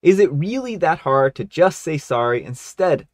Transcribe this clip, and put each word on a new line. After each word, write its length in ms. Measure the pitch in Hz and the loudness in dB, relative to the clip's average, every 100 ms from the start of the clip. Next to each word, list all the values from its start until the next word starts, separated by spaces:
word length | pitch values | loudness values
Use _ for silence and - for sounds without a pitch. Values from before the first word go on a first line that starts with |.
Is 160 | 165 190 | 4 4
it 140 | 190 | 4
really 440 | 143 175 254 254 214 | 2 -4 -6 -8 -4
that 240 | 165 160 | -2 -2
hard 340 | 135 135 135 | 0 2 0
to 100 | - | -2
just 380 | 101 - 185 - | -10 0 0 0
say 160 | - 151 | -8 -8
sorry 440 | - 123 120 120 | -4 -2 0 -2
instead 640 | 80 123 - - 185 143 - | -6 -14 -16 -4 0 0 -4